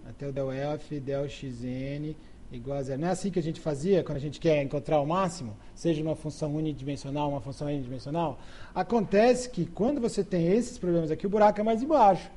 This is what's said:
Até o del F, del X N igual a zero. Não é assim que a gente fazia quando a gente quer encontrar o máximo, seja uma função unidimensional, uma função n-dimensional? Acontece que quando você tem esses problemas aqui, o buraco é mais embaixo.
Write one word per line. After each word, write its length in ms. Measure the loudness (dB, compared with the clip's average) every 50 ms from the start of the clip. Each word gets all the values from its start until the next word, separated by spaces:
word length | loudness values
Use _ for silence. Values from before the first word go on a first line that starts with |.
| -16 -16
Até 200 | -12 -10 -8 -6
o 40 |
del 180 | -4 -4 -4 -4
F, 480 | -4 -4 -4 -4 -4 -6 -6 -8 -8 -8
del 280 | -6 -4 -4 -4 -4 -4
X 340 | -6 -10 -10 -10 -10 -8
N 540 | -8 -6 -6 -6 -6 -6 -6 -6 -6 -8 -10 -12 -16 -20 -20 -18 -16 -14
igual 280 | -14 -10 -8 -6 -4 -4
a 40 |
zero. 180 | -4 -4 -4 -2
Não 80 | 0 -2
é 20 |
assim 200 | -2 -2 -2 -2
que 80 | -2 -2
a 40 |
gente 180 | -2 -2 -6 -4
fazia 420 | -4 -4 -4 -2 2 4 4 4
quando 140 | 4 0 -4
a 40 | -6
gente 180 | -6 -6 -8 0
quer 240 | 2 4 4 4
encontrar 380 | 2 0 -2 -4 0 2 2 4
o 60 | 4
máximo, 500 | 4 2 2 2 0 -2 -6 -10 -10 -10 -12 -16 -18 -18
seja 280 | -2 0 0 2 2
uma 140 | 0 -2 -4
função 380 | -4 -4 -8 -6 -4 -4 -2 0
unidimensional, 760 | 0 -2 -2 -4 -4 -4 -6 -6 -6 -6 -4 -2 0 0 0
uma 100 | -2 -4
função 280 | -6 -8 -8 -6 -4 -4
n-dimensional? 680 | -2 -4 -4 -6 -8 -8 -6 -4 -2 0 0 -2 -4 -6 -12 -16 -14 -14 -14 -8 -4
Acontece 760 | -4 -2 2 2 2 2 4 6 6 8 8 6 4 0 -6
que 160 | -4 -4 -4
quando 360 | -4 -2 0 0 2 2 2
você 220 | 0 0 0 -2
tem 260 | -2 0 0 2 4 4
esses 280 | 4 2 2 -2 -6
problemas 340 | -4 -2 2 2 2 2 0
aqui, 160 | -2 -2 -2
o 40 | 0
buraco 300 | 4 6 6 6 6 4
é 40 | 0
mais 180 | 0 2 0
embaixo. 480 | 2 4 6 8 8 8 6 4 -2 -12 -18